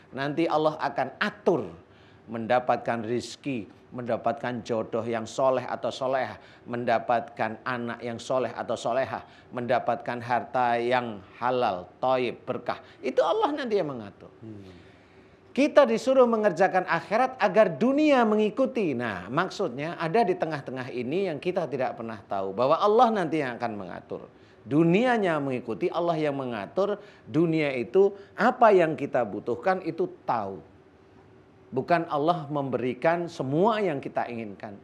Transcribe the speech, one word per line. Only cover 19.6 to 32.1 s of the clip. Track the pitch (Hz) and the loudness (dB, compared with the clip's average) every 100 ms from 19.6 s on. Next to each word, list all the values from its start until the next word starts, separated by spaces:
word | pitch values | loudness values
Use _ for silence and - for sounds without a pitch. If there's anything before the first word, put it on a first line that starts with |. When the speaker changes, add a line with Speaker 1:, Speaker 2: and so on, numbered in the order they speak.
| 175 127 156 170 | -6 -4 -8 -4
Speaker 1:
ada | 160 220 | 0 2
di | 196 | 2
tengah-tengah | 185 165 147 135 127 123 | 0 -2 -4 -8 -8 -8
ini | 117 120 170 190 | -6 -4 -2 -2
yang | 143 | -4
kita | 175 180 151 | -4 -4 -4
tidak | 131 127 135 | -2 -4 -4
pernah | 113 110 | -10 -12
tahu, | - 98 98 95 | -6 -4 -4 0
bahwa | 131 156 | 2 4
Allah | 208 220 233 | 4 6 4
nanti | 214 160 156 | 4 0 -2
yang | 131 113 | -2 -4
akan | 117 104 | -6 -6
mengatur. | 90 92 - 98 57 - - - | -10 -12 -12 -12 -12 -20 -20 -20
Dunianya | 107 143 165 185 254 233 190 151 | -2 2 4 4 4 2 2 0
mengikuti, | 139 123 117 107 180 | -2 -4 -4 -4 -2
Allah | 160 170 160 | -2 -2 0
yang | 151 139 | -2 -2
mengatur. | 127 113 98 - 196 202 - - - | -4 -6 -6 -2 -2 -2 -10 -20 -4
Dunia | 131 170 160 147 131 | 0 2 2 0 -2
itu | 113 190 196 196 - - | 0 4 4 2 -12 2
apa | 220 247 226 | 2 6 8
yang | 190 160 143 | 8 6 2
kita | 135 135 110 | -2 0 -2
butuhkan | 101 120 117 190 185 | -4 -4 -2 0 0
itu | 165 - 180 - | -4 -4 -6 -4
tahu. | - 123 98 92 - - - _ _ - - - - - - | -4 -2 -4 -10 -16 -20 -20 _ _ -20 -20 -20 -20 -20 -8
Bukan | 123 127 170 | -6 0 0
Allah | 165 | 2